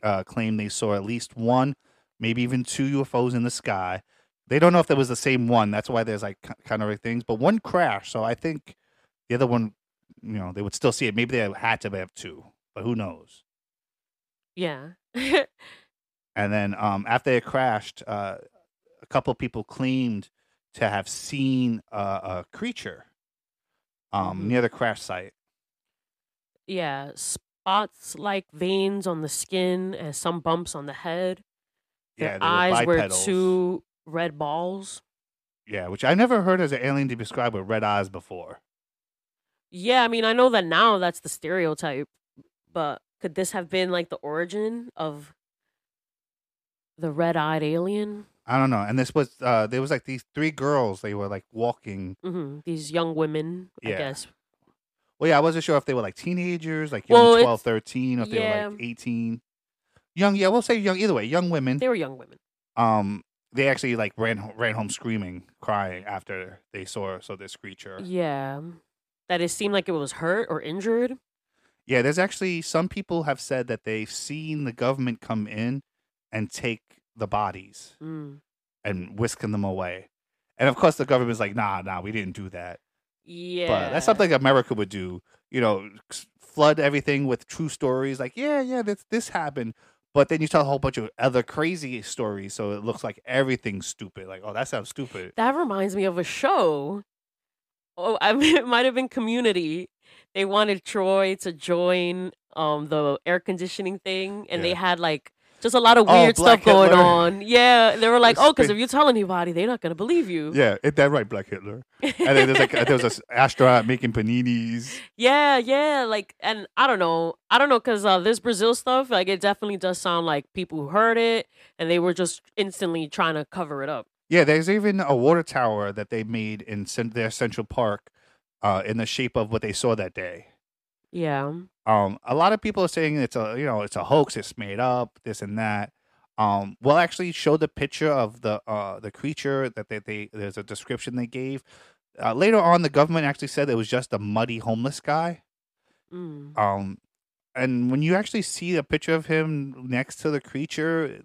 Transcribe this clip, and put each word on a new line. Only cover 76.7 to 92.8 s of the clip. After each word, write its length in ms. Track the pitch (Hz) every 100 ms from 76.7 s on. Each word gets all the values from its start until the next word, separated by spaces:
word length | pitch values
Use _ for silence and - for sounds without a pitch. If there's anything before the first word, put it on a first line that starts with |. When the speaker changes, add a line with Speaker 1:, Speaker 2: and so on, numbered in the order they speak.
| 110 _ _ _ 110
Speaker 1:
the 120 | 104
bodies 720 | 104 101 92 95 - - _
Speaker 2:
Mm. 380 | 156 156 147 143 _ _ _ _
Speaker 1:
and 360 | 104 92 87 98
whisking 320 | 113 - 110
them 120 | 104 98
away. 440 | 95 90 92 - _ _ _ _ -
And 120 | 135
of 60 | -
course, 200 | 165 151
the 80 | 127
government's 340 | 131 120 113
like, 160 | 101 107
"Nah, 260 | 104 95
nah, 180 | 95 90
we 100 | 98
didn't 240 | 110 95 92
do 140 | 95
that." 300 | 90 87 - _ _ _ _ -
Speaker 2:
Yeah. 420 | 175 175 175 170
Speaker 1:
But 220 | 160 92
that's 140 | 143 226
something 260 | 208 185
America 420 | 135 135 135 - 110
would 140 | 98
do, 320 | 101 92 90 - _ _
you 80 | 131
know, 280 | 113 98 104 104 -
s-, 160 | - - _
flood 400 | _ - 151 151
everything 460 | 143 143 147 139 139
with 200 | 120 -
true 220 | - 160
stories. 500 | - 139 131 135 131
Like, 180 | 123 233
"Yeah, 240 | 285 294
yeah, 200 | 254 254
this, 220 | 208 202 _
this 200 | 226 -
happened." 440 | 180 151 139 117 - _ _ _
But 160 | 143 139
then 120 | 160
you 60 | 156
tell 140 | 160
a 40 | 139
whole 140 | 139
bunch 180 | 139 123
of 120 | 107 -
other 240 | 127 127
crazy 580 | - - 160 180 139 120
stories, 500 | 107 - 110 101 98
so 180 | - 104
it 120 | 101